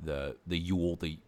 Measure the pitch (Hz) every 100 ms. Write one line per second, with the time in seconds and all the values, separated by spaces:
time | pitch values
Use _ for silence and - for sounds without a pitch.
0 | 80 71 69 - - 87 87 92 87 85
1 | 82 78